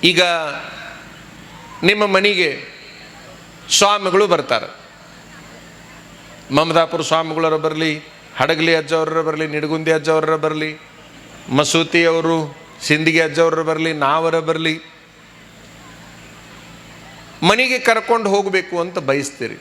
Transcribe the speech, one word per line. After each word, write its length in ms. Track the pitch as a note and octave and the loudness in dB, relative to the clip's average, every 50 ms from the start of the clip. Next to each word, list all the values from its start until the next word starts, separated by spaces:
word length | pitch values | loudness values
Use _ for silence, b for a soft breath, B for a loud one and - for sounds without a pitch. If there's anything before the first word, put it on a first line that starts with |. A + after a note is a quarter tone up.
| - | 4
ಈಗ 180 | E3+ F3+ D#3+ F3+ F3 E3+ E3 D#3+ D3 C#3+ D3 - - - - - - - - - - - - - - - - - - - - - - - - - | 4 4 4 2 2 2 -2 -4 -6 -8 -8 -12 -12 -14 -16 -16 -16 -18 -18 -20 -20 -20 -20 -20 -20 -20 -20 -20 -20 -20 -20 -20 -20 -12 0 0
ನಿಮ್ಮ 220 | F3 G#3 G#3 G#3 | 0 2 2 0
ಮನೆಗೆ 580 | G3+ F#3+ F#3+ G3 G#3 G#3 F3+ F3+ D3+ C3+ - - - - - - - - - - - - - - - - - - - - - - - - | 2 2 2 2 2 2 2 0 -2 -2 -6 -12 -16 -20 -20 -20 -20 -20 -20 -20 -20 -20 -20 -20 -20 -20 -20 -20 -20 -20 -20 -8 -2 0
ಸ್ವಾಮಿಗಳು 500 | - G#3 G3+ G#3 G#3 G3 F#3 F3 F#3+ G#3 | 2 4 2 2 0 0 0 2 2 2
ಬರ್ತಾರೆ, 560 | F#3+ F3 D3+ C3+ - B2 A2 - - - - - - - - - - - - - - - - - - - - - - - - - - - - - - - - - - - - - - C3 | 4 2 0 0 -2 -2 -2 -2 -8 -16 -20 -20 -20 -20 -20 -20 -20 -20 -20 -20 -20 -20 -20 -20 -20 -20 -20 -20 -20 -20 -20 -20 -20 -20 -20 -20 -20 -20 -20 -20 -20 -20 -20 -12 -2 0
ಮಮದಾಪುರ 460 | C#3+ D#3+ E3 D#3+ E3 E3 D#3 - E3 | 0 2 4 2 2 2 2 -2 -6
ಸ್ವಾಮಿಗಳರ 540 | D3+ - D#3+ D#3+ E3 D#3+ D#3 D#3+ D#3+ D#3+ D#3 | -2 0 0 0 0 -2 -2 -2 0 0 0
ಬರಲಿ, 440 | D#3 D#3 D#3+ D#3 D#3 D#3+ D#3+ D3+ D3+ - - - - - - - | 0 -2 -2 -2 -2 -2 -4 -4 -6 -10 -18 -20 -20 -20 -18 -2
ಹಡಗಲಿ 380 | - C3 D3 E3 D#3 D#3+ E3 E3 | -2 0 0 2 0 2 2 2
ಅಜ್ಜವ್ರರ 460 | D#3+ D3+ C#3 E3 D#3 D#3+ D#3 D#3+ E3 | 2 2 0 0 0 0 0 -2 -2
ಬರಲಿ, 260 | D#3+ D#3 D3+ D3+ D#3+ | -2 -2 -2 -4 -4
ನಿಡಗುಂದಿ 440 | D3+ D3 D3+ D3+ D3+ D#3 D#3+ D#3+ D#3+ | -4 -4 -6 -4 -4 -4 -4 0 0
ಅಜ್ಜವ್ರರ 440 | E3 D#3 C#3+ D#3 D#3+ D#3+ D#3 D#3 D#3+ | 0 0 2 2 0 2 2 0 -2
ಬರಲಿ, 420 | D#3 D3+ D#3 D#3 D#3 D#3 D#3 D3+ D3+ - - - - - - - - - - - - - - | 0 0 -2 -2 -4 -6 -6 -8 -12 -18 -20 -20 -20 -20 -20 -20 -20 -20 -20 -20 -20 -10 -2
ಮಸೂತಿಯವರು, 1080 | C3 C3+ D3 C#3 - E3 E3 D#3+ - E3+ E3+ E3 E3 E3 D#3+ E3 E3 E3 D#3 D3 C#3 - - - - - - | 0 2 2 4 2 0 0 2 2 2 4 4 2 2 2 0 0 0 -2 -6 -10 -18 -20 -20 -20 -12 -2
ಸಿಂದಗಿ 360 | - D3+ D3+ D#3+ D#3+ D#3+ E3 | 0 0 2 2 2 2 2
ಅಜ್ಜವ್ರರ 420 | D#3+ D#3 C#3+ D#3 E3 E3 D#3+ D#3+ | 2 2 2 2 2 2 2 0
ಬರಲಿ, 320 | D#3+ D#3 D#3+ D#3 E3 E3 D#3+ | -2 -2 -2 -2 -2 -2 -2
ನಾವರ 460 | D3+ C#3+ C#3 D3 D#3+ E3 E3 D#3+ E3 | 0 0 0 0 0 0 0 0 -2
ಬರಲಿ, 420 | D#3 D#3 D#3+ D#3+ E3 D#3+ D#3 D#3+ - - - - - - - - - - - - - - - - - - - - - - - - - - - - - - - - - - - - - - - - - - - - - - - - - - - - - | -2 -2 -4 -2 0 -2 -2 -4 -10 -20 -20 -20 -20 -20 -20 -20 -20 -20 -20 -20 -20 -20 -20 -20 -20 -20 -20 -20 -20 -20 -20 -20 -20 -20 -20 -20 -20 -20 -20 -20 -20 -20 -20 -20 -20 -20 -20 -20 -20 -20 -20 -20 -20 -20 -20 -20 -20 -20 -12 -2 2
ಮನೆಗೆ 360 | F3 G#3 A#3 C4 B3+ B3+ B3 | 2 2 4 2 0 -2 0
ಕರ್ಕೊಂಡು 500 | - A#3 A3+ A3 G#3+ - A#3 A3+ A3 G3+ | 2 2 2 2 2 0 0 0 2 0
ಹೋಗಬೇಕು 500 | G3 G3+ G3 G3 F#3 F#3+ F3+ - F3+ F3 | 0 0 0 0 -2 -2 -2 -2 -4 -6
ಅಂತ 200 | E3+ F#3 F3+ F#3 | -6 -4 -6 -6
ಬಯಸ್ತೀರಿ. 560 | D3+ C3 C3+ C#3+ C#3 C#3 - - B2 A2 G#2+ - | -2 -2 -2 -2 -2 -6 -8 -10 -10 -10 -10 -14